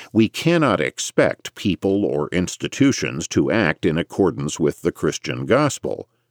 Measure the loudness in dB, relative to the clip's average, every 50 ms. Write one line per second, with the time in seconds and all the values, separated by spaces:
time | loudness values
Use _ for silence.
0 | -10 -2 2 2 2 2 0 -2 0 2 2 4 4 2 2 2 0 -2 -4 -6
1 | -8 -4 0 2 2 2 0 _ -12 -18 -12 -4 -2 -2 -2 0 0 0 0 2
2 | 0 0 0 -2 -2 -2 -2 -2 -2 -2 -4 -8 -8 -6 0 2 2 2 2 0
3 | -2 -6 -6 -6 -6 -2 0 0 2 2 2 2 2 0 0 0 0 0 0 0
4 | -2 -4 0 0 2 2 0 -2 -6 -6 -4 0 0 0 0 0 -4 -4 -2 -2
5 | -2 -2 -2 -4 -6 -6 -6 -4 0 2 2 2 2 0 -2 -4 -6 -8 -8 -8
6 | -10 _ _ _ _ _